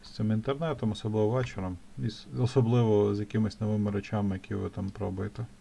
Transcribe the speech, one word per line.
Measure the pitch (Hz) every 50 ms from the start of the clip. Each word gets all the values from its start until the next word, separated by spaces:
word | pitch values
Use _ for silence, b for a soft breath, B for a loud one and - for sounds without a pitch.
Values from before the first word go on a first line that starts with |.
| -
з | -
цим | - - 113 107
інтернетом, | 110 110 110 135 139 143 165 160 143 127 123 110
особливо | 104 - - 110 107 110 107 107
вечором, | 120 131 127 - - - 92 92 90 87 - - -
і | 131 127 113
з-, | - - - - 131 123
особливо | 123 120 - 135 117 113 120 123 117 110 107 104 104 104 101
з | 101
якимись | 104 - - 110 110 104 - -
новими | 110 107 107 104 104 104
речами, | 101 101 98 - - 104 104 98 95
які | 92 - - 104
ви | 98 98 -
там | - 101 95 98
пробуєте. | - - 101 98 95 95 - 104 - - 113 - - -